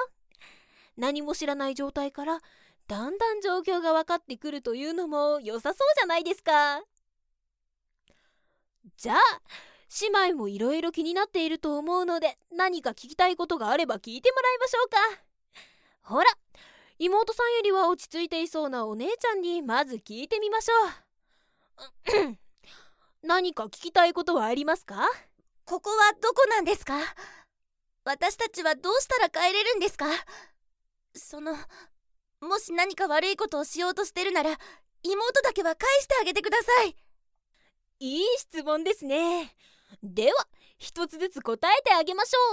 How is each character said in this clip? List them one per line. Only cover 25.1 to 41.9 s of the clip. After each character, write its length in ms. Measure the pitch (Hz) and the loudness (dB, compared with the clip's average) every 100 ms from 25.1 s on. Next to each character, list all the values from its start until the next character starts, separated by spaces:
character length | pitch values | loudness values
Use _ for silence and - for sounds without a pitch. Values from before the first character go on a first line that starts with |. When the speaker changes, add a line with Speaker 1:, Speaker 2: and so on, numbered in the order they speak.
| 508 - _ _ _ | -2 -10 _ _ _
Speaker 2:
こ 160 | - 359 | -10 -8
こ 100 | 415 | -2
は 220 | 427 415 | 4 4
ど 180 | 415 440 | 4 0
こ 140 | 494 523 | 4 4
な 140 | 415 | 4
ん 40 | |
で 120 | 330 311 | 2 -2
す 80 | |
か？ 160 | - 277 311 - - - _ _ _ _ _ _ | -2 -6 -6 -10 -20 -20 _ _ _ _ _ _
私 320 | - 277 349 - | -6 0 0 0
た 120 | 453 | -4
ち 140 | 440 | -2
は 140 | 320 285 | -2 0
ど 140 | 349 | 0
う 100 | 466 | 0
し 80 | - | 2
た 100 | 508 | 2
ら 100 | 359 | 2
帰 240 | 320 359 | 2 2
れ 120 | 392 | 2
る 100 | 427 | 0
ん 60 | 440 | 0
で 80 | 392 | 0
す 100 | - | -2
か？ 80 | 294 339 - - - _ _ _ _ _ _ | -4 -4 -6 -18 -20 _ _ _ _ _ _
そ 260 | - - 302 | -18 -16 -12
の、 160 | 302 302 - - - _ _ _ _ _ | -8 -8 -10 -18 -20 _ _ _ _ _
も 200 | 311 403 | -4 -4
し 120 | - | -2
何 220 | 339 370 | 0 0
か 140 | 359 381 | 0 0
悪 200 | 302 359 | 0 0
い 80 | 392 | -2
こ 120 | 427 | -4
と 100 | 294 | -4
を 60 | |
し 160 | 302 311 | -6 -4
よ 80 | 359 | -2
う 60 | |
と 100 | 370 | -2
し 100 | 403 | -4
て 80 | - | -4
る 60 | 370 | -2
な 140 | 359 | 0
ら、 120 | 302 311 - - _ _ | -2 -4 -10 -20 _ _
妹 400 | 339 392 466 523 | -6 -2 0 2
だ 100 | 523 | 0
け 120 | - | 0
は 100 | 339 | -2
返 160 | 320 480 554 | -2 2 2
し 60 | - | 2
て 80 | 523 | 0
あ 40 | |
げ 80 | 415 | 0
て 100 | 370 | -2
く 60 | 349 | 0
だ 140 | 466 | 0
さ 220 | 440 466 | 4 4
い。 120 | 415 - _ _ _ _ _ _ _ _ _ - | 4 -2 _ _ _ _ _ _ _ _ _ -12
Speaker 1:
い 240 | 262 285 | -8 -2
い 20 | 403 508 | 0 0
質 240 | - 330 | -4 -8
問 220 | 294 302 | -2 -2
で 100 | 330 | 0
す 100 | 453 | -4
ね。 520 | 277 285 339 349 220 _ _ _ _ - | -2 0 0 -2 -6 _ _ _ _ -18
で 300 | 208 185 233 | -12 0 2
は、 160 | 523 - - _ _ | 2 -2 -10 _ _
一 300 | - - 311 | -14 -8 -8
つ 100 | 320 | -6
ず 100 | 370 | -8
つ 140 | 277 | -6
答 260 | 233 233 330 | -6 -2 2
え 120 | 453 | 4
て 100 | 539 | 4